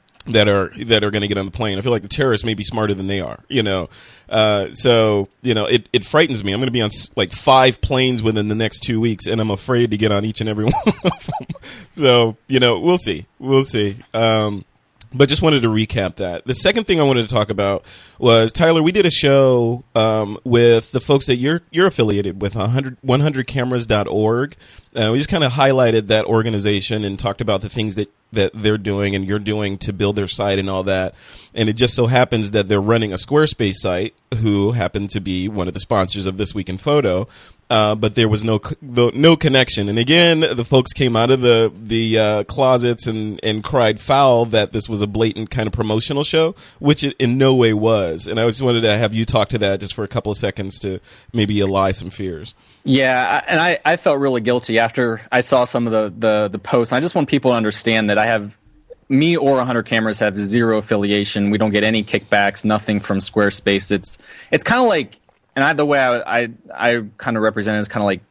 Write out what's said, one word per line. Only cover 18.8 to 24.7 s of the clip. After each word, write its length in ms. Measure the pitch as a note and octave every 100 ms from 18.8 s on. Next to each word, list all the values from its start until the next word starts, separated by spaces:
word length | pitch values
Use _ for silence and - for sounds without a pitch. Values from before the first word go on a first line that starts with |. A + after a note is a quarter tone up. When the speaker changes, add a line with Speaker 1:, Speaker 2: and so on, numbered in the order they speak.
Speaker 1:
we 120 | D#3
did 120 | G3 F3
a 60 |
show, 720 | - C#3+ C#3 C3 B2 A#2 B2 -
um, 440 | A#2 A2 A2 G#2 G#2 B2+
with 460 | A#2+ A#2+ A#2 -
the 100 | B2+
folks 240 | - C#3 C3+
that 100 | B2
you're, 280 | C3+ E3+ -
you're 160 | D#3+ F#3+
affiliated 540 | - A2 G2+ G2 F#2+
with, 140 | G2 G2
a 140 | G2+
hundred, 260 | B2+ C3 B2
one 180 | C3 B2+
hundred 280 | D3+ C3 B2
cameras 380 | C#3 B2 B2+ A2+
dot 220 | G#2+ G2+
org. 480 | G2+ G#2+ A#2 C#3+ - -